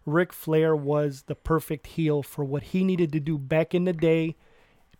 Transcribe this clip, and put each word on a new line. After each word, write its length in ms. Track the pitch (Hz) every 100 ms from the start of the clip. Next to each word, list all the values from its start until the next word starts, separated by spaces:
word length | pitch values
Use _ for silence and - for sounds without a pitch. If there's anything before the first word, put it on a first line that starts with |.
| -
Ric 260 | 160 180
Flair 440 | - - 156 160 156
was 460 | 143 147 147 139
the 120 | -
perfect 540 | 143 - 160 - 151 -
heel 340 | - 156 147
for 220 | 131 -
what 200 | 139 143
he 200 | - 185
needed 260 | 190 180 165
to 80 | 151
do 160 | 147 151
back 380 | 135 160 165
in 100 | 180
the 80 | 180
day. 440 | 165 165 165 160 - _ _ _ _ _